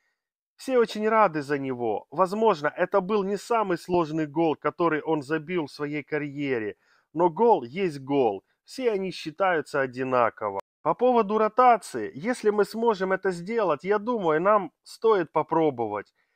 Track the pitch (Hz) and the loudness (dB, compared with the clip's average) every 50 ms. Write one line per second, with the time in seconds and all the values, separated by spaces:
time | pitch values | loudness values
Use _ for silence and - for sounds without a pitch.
0 | _ _ _ _ _ _ _ _ _ _ _ _ - 262 262 247 226 - - 214 | _ _ _ _ _ _ _ _ _ _ _ _ -6 0 2 2 2 2 0 -2
1 | 214 220 226 220 208 185 156 156 139 135 147 139 139 135 127 120 120 113 104 95 | 0 2 4 6 4 4 4 -2 -2 -2 -2 -2 -2 -4 -4 -2 -2 -2 -2 -4
2 | - _ 139 156 190 175 202 220 226 220 190 147 147 147 - 143 180 170 - 202 | -6 _ 0 0 0 0 2 0 2 2 2 2 -2 -4 -2 -2 -4 0 0 0
3 | 185 180 220 208 190 190 208 185 - - 233 226 214 190 175 156 - - 180 175 | 0 2 -2 -2 0 -2 -4 -6 -4 -2 0 0 0 0 -2 -4 -4 -2 0 0
4 | 165 147 156 160 156 147 139 160 170 160 139 - - 151 - - 175 165 156 147 | 0 0 -2 -4 -4 -4 -2 0 0 0 0 0 -2 -4 -2 0 0 0 0 0
5 | 131 156 160 151 135 127 156 160 151 151 185 175 151 131 - - 147 147 151 151 | -2 -2 -2 -2 -2 -4 -4 -4 -4 -4 -4 -4 -4 -6 -8 -10 -8 -6 -6 -8
6 | 139 - 151 147 151 147 135 147 143 139 131 113 107 101 95 _ _ _ _ _ | -8 -6 -6 -6 -6 -6 -6 -6 -2 -2 -2 -2 -2 -4 -8 _ _ _ _ _
7 | _ _ - 156 175 180 151 170 233 240 214 160 123 120 135 190 196 175 143 139 | _ _ -2 0 0 0 2 2 4 4 4 2 0 -8 -6 -4 -4 -4 -4 -6
8 | 131 131 143 143 127 110 98 95 _ _ _ _ _ _ - - 254 233 214 190 | -6 -2 2 2 2 2 0 -2 _ _ _ _ _ _ -10 -4 -2 -2 -2 -2
9 | 190 185 - - - 160 151 - 196 185 175 156 139 - - 143 135 131 120 127 | -4 -6 -8 -10 -12 -12 -4 -2 0 0 0 0 -2 -4 -2 -4 -2 -2 -4 -6
10 | 131 131 127 123 117 107 - - 113 104 98 98 - _ _ _ - 151 170 - | -4 0 2 2 2 2 0 -2 -6 -6 -6 -6 -10 _ _ _ -4 -4 -2 2
11 | 247 254 247 233 220 190 214 220 220 214 - - 254 247 233 208 - - - 120 | 2 2 4 2 2 0 0 0 0 0 2 4 6 6 6 4 0 -8 -8 -8
12 | 104 87 85 131 170 240 247 - - 214 208 208 196 - - 220 233 233 214 175 | -8 -8 -8 -8 -6 -6 -6 0 0 0 2 2 0 0 0 -2 0 0 0 0
13 | 190 190 190 185 - 190 180 170 170 190 233 233 208 175 147 139 - 190 208 214 | 0 -2 -2 -2 -2 -4 -4 -4 -6 -4 -2 0 0 0 0 -2 0 -2 -2 -2
14 | 202 240 247 220 185 160 151 156 180 202 214 208 180 147 _ _ _ - - - | 0 -2 -4 -2 0 0 0 2 4 4 4 4 2 -2 _ _ _ -20 -14 -2
15 | - 226 220 190 165 - - 160 147 - 160 165 160 151 131 120 117 107 104 101 | 2 2 4 2 2 -2 -2 -4 -2 0 2 2 2 2 2 0 -4 -4 -4 -6
16 | 95 _ _ _ _ _ _ | -8 _ _ _ _ _ _